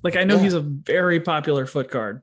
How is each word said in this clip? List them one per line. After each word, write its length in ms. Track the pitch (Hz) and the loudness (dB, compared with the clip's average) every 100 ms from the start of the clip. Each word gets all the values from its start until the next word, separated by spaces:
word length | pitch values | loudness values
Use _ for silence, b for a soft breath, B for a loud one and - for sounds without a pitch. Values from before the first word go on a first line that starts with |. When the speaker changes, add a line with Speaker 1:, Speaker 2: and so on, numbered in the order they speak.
Speaker 1:
Like, 120 | 180 180 | -2 0
I 80 | |
know 120 | 190 202 | 4 4
Speaker 2:
Yeah. 80 | |
Speaker 1:
he's 100 | 196 | 4
a 80 | 170 | 0
very 580 | 147 143 - 175 180 170 | -4 -6 -2 0 2 0
popular 460 | 170 151 151 139 131 | 0 -2 0 -2 -2
foot 240 | 147 127 | -4 -4
card, 320 | 131 107 120 | -4 -6 -8